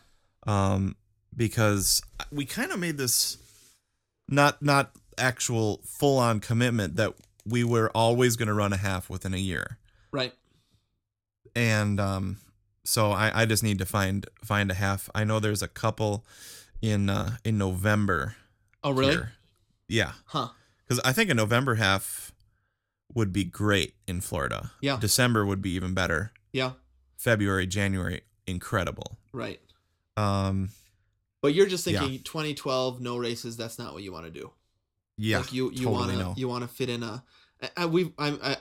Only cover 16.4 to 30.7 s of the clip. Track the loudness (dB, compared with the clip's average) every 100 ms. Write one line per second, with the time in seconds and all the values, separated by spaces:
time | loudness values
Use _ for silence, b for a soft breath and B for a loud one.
16.4 | B B B B 0 2 2 0 -2 -4
17.4 | -2 0 0 0 2 2 2 0 -2 b
18.4 | b b _ _ -2 2 2 2 -2 -14
19.4 | _ _ _ _ -4 0 0 -4 _ -6
20.4 | -6 b b b -4 0 2 2 2 2
21.4 | 4 2 2 2 2 2 0 -10 -14 -20
22.4 | _ _ _ _ _ _ _ -2 0 0
23.4 | -4 -2 0 2 0 -6 -8 -8 -6 -4
24.4 | -4 -4 -10 -6 -4 -2 0 4 4 4
25.4 | 2 0 -2 -2 -2 -2 0 0 -4 -12
26.4 | _ -4 -4 -4 _ _ _ -6 0 2
27.4 | 4 2 0 0 0 0 -2 -6 _ _
28.4 | -8 -8 -2 -2 -2 -6 -12 -16 _ -10
29.4 | -10 -10 _ _ _ _ _ -2 0 2
30.4 | 0 0 -4